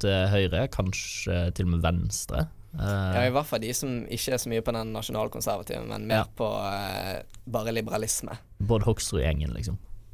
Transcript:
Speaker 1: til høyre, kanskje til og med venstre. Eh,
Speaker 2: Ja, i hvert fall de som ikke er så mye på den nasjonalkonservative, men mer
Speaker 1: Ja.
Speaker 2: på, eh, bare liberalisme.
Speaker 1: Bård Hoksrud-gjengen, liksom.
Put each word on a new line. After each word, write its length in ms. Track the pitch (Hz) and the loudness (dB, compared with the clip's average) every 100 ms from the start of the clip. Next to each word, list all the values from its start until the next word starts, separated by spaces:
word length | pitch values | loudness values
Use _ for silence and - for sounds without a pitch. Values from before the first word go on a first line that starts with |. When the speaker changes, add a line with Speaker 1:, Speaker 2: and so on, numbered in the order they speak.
Speaker 1:
til 240 | 101 95 95 | 2 4 4
høyre, 360 | 101 92 85 131 | 4 4 2 0
kanskje 760 | - 92 - - - - 87 87 87 | 0 0 -2 -6 -6 0 2 2 2
til 100 | 87 | 2
og 60 | |
med 100 | 85 | 4
venstre. 600 | 85 87 87 - - - 160 - - | 4 4 2 -2 -2 0 0 -4 -12
Eh, 380 | 160 101 101 95 | -2 0 2 2
Speaker 2:
Ja, 120 | 95 127 | 4 4
i 60 | |
hvert 120 | 131 151 | 2 0
fall 140 | 113 | -2
de 140 | 110 127 | -2 -2
som 300 | 139 120 - | -2 -4 -4
ikke 240 | 117 - | -4 0
er 60 | 127 | 0
så 80 | 120 | 0
mye 160 | 113 | 0
på 80 | 117 | 0
den 220 | 117 110 110 | -2 -4 -6
nasjonalkonservative, 880 | 104 113 107 - 104 101 98 - 113 | -4 -2 -2 -2 -2 -2 -4 -6 -4
men 220 | 107 107 | -6 0
mer 160 | 110 | 2
Speaker 1:
Ja. 0 | |
Speaker 2:
på, 240 | 110 - 107 104 | 0 -2 -2 -2
eh, 560 | 101 98 98 98 95 92 - - | -2 -2 -2 -4 -4 -6 -8 -14
bare 320 | - 117 110 113 | -6 -4 0 -2
liberalisme. 600 | 110 107 110 - - - - - | 0 -2 0 -2 -4 -10 -14 -4
Speaker 1:
Bård 240 | 101 113 | 4 4
Hoksrud-gjengen, 680 | 107 107 - 82 73 73 76 | 4 2 2 2 2 2 0
liksom. 240 | 57 - - - - - | -2 -4 -4 -8 -12 -12